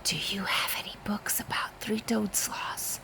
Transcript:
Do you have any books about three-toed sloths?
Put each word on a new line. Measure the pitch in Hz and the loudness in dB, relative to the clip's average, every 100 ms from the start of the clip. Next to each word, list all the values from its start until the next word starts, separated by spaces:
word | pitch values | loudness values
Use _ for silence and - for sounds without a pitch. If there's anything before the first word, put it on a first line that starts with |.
Do | - | 0
you | 160 - 196 | 0 0 0
have | 190 - - - | 2 2 2 0
any | - - | -4 -6
books | - 208 - - | -2 -2 2 -2
about | 240 - - - | 0 -2 -2 -4
three-toed | - 220 - 226 208 | 0 0 4 4 4
sloths? | - - - - - - - | 2 0 -2 -4 -2 -2 -4